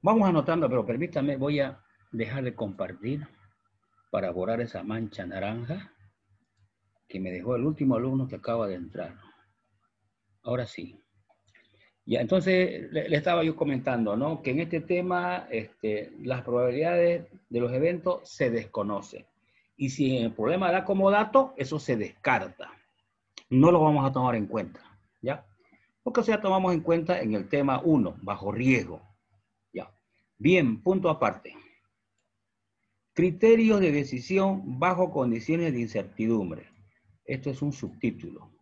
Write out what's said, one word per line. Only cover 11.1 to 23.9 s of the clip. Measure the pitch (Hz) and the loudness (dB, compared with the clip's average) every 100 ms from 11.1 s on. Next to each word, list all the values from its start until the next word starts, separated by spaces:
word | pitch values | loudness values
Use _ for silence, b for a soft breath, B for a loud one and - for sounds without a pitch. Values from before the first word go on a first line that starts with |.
| _ _ _ _ b b b b b - | _ _ _ _ b b b b b -2
Ya, | 117 | -2
entonces, | 117 185 175 185 185 - - | 2 2 4 2 2 -2 -6
le, | 156 - | -6 0
le | 151 | 0
estaba | 156 170 | 2 2
yo | 160 160 | 0 0
comentando, | 147 131 135 123 110 104 | -2 -2 0 0 0 0
¿no? | 143 160 | -2 -2
Que | - | -2
en | 131 | -2
este | 165 170 | -2 -4
tema, | - 180 180 180 180 180 - | -2 -2 0 -2 -2 -4 -6
este, | 117 107 _ 110 107 104 - | -8 -8 _ -4 -4 -6 -12
las | 123 127 | -6 -6
probabilidades | 123 120 123 127 160 175 175 170 170 - _ | -2 0 0 0 0 2 2 2 -4 -20 _
de | 117 | -2
los | 120 | 0
eventos | 127 160 175 170 180 - | 2 0 0 -2 -4 -6
se | - 135 | -2 0
desconocen. | 117 110 117 101 101 - - - _ _ _ _ _ | 0 -6 -6 -4 -6 -8 -18 -20 _ _ _ _ _
Y | 135 | -6
si | 135 139 131 | 0 0 2
el | 113 | 0
problema | 113 110 180 190 | 0 0 2 2
da | 185 185 | 0 2
como | 196 196 | 4 6
dato, | 208 214 269 269 - | 4 4 4 2 -2
eso | 131 151 | -6 -6
se | - 120 | -2 -2
descarta. | 101 - - 123 95 - - - _ _ _ _ _ - _ | -2 -4 0 0 0 -12 -20 -20 _ _ _ _ _ -20 _
No | 127 156 | 6 8
lo | 175 | 8
vamos | 156 | 6